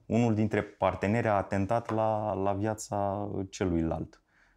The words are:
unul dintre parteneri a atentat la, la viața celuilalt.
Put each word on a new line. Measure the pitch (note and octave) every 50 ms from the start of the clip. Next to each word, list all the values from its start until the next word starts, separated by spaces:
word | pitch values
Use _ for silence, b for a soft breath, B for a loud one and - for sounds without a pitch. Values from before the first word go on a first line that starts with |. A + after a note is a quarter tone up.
| _
unul | - G#2 A#2 A#2+ A#2 G#2+
dintre | G#2+ A2 G#2 - G#2
parteneri | G2+ - - - G2 F#2 F2+ - G2 F#2+ A2 A#2 A2 A2+
a | G2+
atentat | G2 F#2 - G2+ G2 G2 F#2+ A#2 A#2 A2+ -
la, | A2 A2 A2 A2 A2 G#2+ G#2+ G#2+
la | F#2+ F#2+ F#2+ G2+
viața | G2 G2 G#2+ A2 G#2+ - - - G#2+ G2+ G2+ G2 G2 G#2 G#2 G#2 G2+ G2 G2 F#2+
celuilalt. | - - G2+ F#2 E2+ E2 E2 D#2+ D#2 - - - - - _ b b b b b b